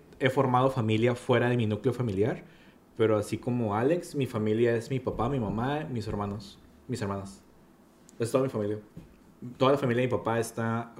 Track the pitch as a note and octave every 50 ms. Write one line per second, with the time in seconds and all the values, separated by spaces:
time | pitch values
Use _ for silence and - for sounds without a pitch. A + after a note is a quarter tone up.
0 | - - - - C#3 B2+ - D#3 - B2 B2 B2 C3 C3+ C3 B2+ A2+ A2 A2 G#2+
1 | A2+ A#2+ A#2 - - - B2 A#2 A#2+ B2 B2 B2 A2+ G#2+ G#2+ G2+ - C3 A2+ -
2 | B2 A2+ F#2+ F#2+ G#2+ C3 F#3 - - - - - - - - - _ _ - -
3 | A2+ A2 G#2+ G#2 G#2 - - G#2+ - B2+ A#2+ B2 A#2 G#2 G2+ G#2+ B2 C#3+ F3 F3+
4 | E3+ - - D3 B2+ - - A2 G#2+ G#2+ G#2+ A2+ A#2+ A#2 A#2 A2+ A2+ - C3+ B2+
5 | - G#2+ - - A2 B2+ C#3+ C3 A2 G2 G2+ A2+ A#2+ C3+ D3 D3+ D#3 D#3 B2+ A2+
6 | G2 G#2+ G#2 G2+ G2+ G2+ G2+ A2 - - - - - - - - - - B2 -
7 | G#2+ G2 G2 G2 G2 G2 - - - - - - - - _ _ _ _ _ _
8 | - - - - A#2 A2 - C3 C3+ B2+ - A2 G#2 G#2 G#2+ G#2+ - - _ -
9 | - - - - - - - - - B2 A#2+ - C3 C3+ C#3+ C#3 C#3 B2 A#2 B2
10 | B2+ B2 B2 B2+ - A#2 A2+ A#2 A2+ - - A#2 A2+ A2+ A2+ A#2 A#2 - -